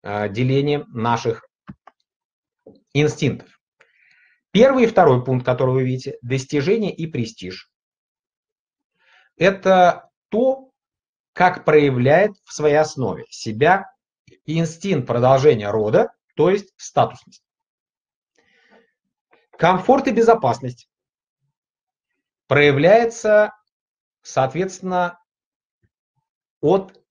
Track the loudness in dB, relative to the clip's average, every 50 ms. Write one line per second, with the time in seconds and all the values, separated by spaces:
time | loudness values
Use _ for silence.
0 | -12 -8 -6 -6 -6 -6 -4 -4 -2 0 0 0 0 -2 -2 -4 -6 -10 -10 -6
1 | -4 -4 -4 -2 -4 -4 -6 -6 -10 _ _ _ _ -20 -20 _ _ _ _ _
2 | _ _ _ _ _ _ _ _ _ _ _ _ _ -20 -20 _ _ _ -2 -2
3 | -2 -2 -2 -4 -4 -4 -4 -6 -10 _ _ _ _ _ _ _ _ _ _ _
4 | _ _ _ _ _ _ _ _ _ _ 2 4 4 4 4 2 0 2 2 4
5 | 4 4 4 2 0 -2 -4 -2 -2 -2 -2 -2 0 -2 0 -2 -2 -4 -4 -6
6 | -8 -12 -14 -14 -10 -8 -8 -8 -6 -6 -4 -4 -2 -2 -2 -2 -2 -4 -6 -8
7 | -10 -8 -8 -8 -8 -8 -10 -14 -16 -16 -16 -16 -20 _ _ _ _ _ _ _
8 | _ _ _ _ _ _ _ _ _ _ _ _ _ _ _ _ _ _ _ _
9 | _ _ _ _ _ _ _ -2 0 0 0 0 0 2 4 6 6 4 4 0
10 | -6 _ _ _ _ _ -4 -2 0 0 -2 -2 -8 _ _ _ _ _ _ _
11 | _ _ _ _ _ _ _ 0 0 0 0 0 0 2 2 4 4 2 0 0
12 | 2 2 2 2 2 0 -4 _ _ -18 -8 -4 -2 0 2 2 0 -2 -4 -6
13 | -6 -6 -6 -8 -12 -18 -18 -14 -12 -10 -4 0 2 2 2 0 -2 -8 _ _
14 | _ _ _ _ _ _ _ _ _ -6 -4 -4 -4 -4 -6 -10 -6 -4 -4 -4
15 | -4 -4 -2 0 2 4 4 4 4 4 2 2 0 -4 -4 -2 -2 0 0 0
16 | 0 -2 -4 _ _ _ _ 0 0 0 0 -2 -4 _ _ -20 -20 -6 -2 -2
17 | -2 -2 -4 -10 _ _ _ _ _ _ _ _ _ _ _ _ _ _ _ _
18 | _ _ _ _ _ _ _ _ _ _ _ _ _ _ _ _ _ _ _ _
19 | _ _ _ _ _ _ _ _ _ _ _ 0 0 2 2 2 2 2 2 2
20 | 2 0 0 2 2 4 2 2 2 -2 -2 -4 -6 -12 -12 -14 _ _ _ _
21 | _ _ _ _ _ _ _ _ _ _ _ _ _ _ _ _ _ _ _ _
22 | _ _ _ _ _ _ _ _ _ -2 2 2 4 4 2 2 4 4 4 4
23 | 2 0 -4 -4 -2 2 2 2 2 0 -4 _ _ _ _ _ _ _ _ _
24 | _ _ _ _ _ -8 -4 -4 -4 -2 -4 -6 -6 -6 -8 -10 -10 -6 -4 -2
25 | -4 -4 -6 _ _ _ _ _ _ _ _ _ _ _ _ _ _ _ _ _
26 | _ _ _ _ _ _ _ _ _ _ _ _ -2 0 0 0 -2 -6 -16 _
27 | _ _